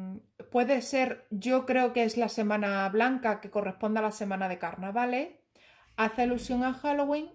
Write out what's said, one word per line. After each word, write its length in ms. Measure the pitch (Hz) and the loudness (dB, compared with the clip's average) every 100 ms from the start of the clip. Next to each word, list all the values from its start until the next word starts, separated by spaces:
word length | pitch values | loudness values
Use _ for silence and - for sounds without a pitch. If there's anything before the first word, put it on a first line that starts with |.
| 190 196 - - - | -10 -12 -16 -20 -2
puede 320 | 247 240 269 | 2 4 2
ser, 440 | - 269 254 220 - | 2 0 0 -2 -8
yo 340 | 208 233 262 | -4 2 2
creo 280 | 254 254 247 | 4 2 4
que 120 | 240 | 2
es 140 | 226 226 | 2 2
la 100 | 220 | 0
semana 600 | - 208 208 202 196 196 | 0 0 2 0 0 0
blanca, 500 | 208 247 262 226 202 | 2 2 2 0 -2
que 100 | 196 | -4
corresponde 500 | 208 202 - 214 220 | -4 -4 -2 -2 0
a 20 | |
la 100 | 214 | 0
semana 360 | 214 202 190 190 | -2 -4 -2 -4
de 100 | 180 | -4
carnavales. 720 | 170 180 190 220 247 247 330 - _ _ - _ _ - | -6 -6 -4 -2 0 0 -4 -10 _ _ -20 _ _ -2
Hace 260 | 220 220 | 0 2
alusión 420 | 247 247 - 247 | 0 0 -2 0
a 100 | 254 | 0
Halloween 560 | 254 294 285 285 294 320 | 0 0 0 2 0 -4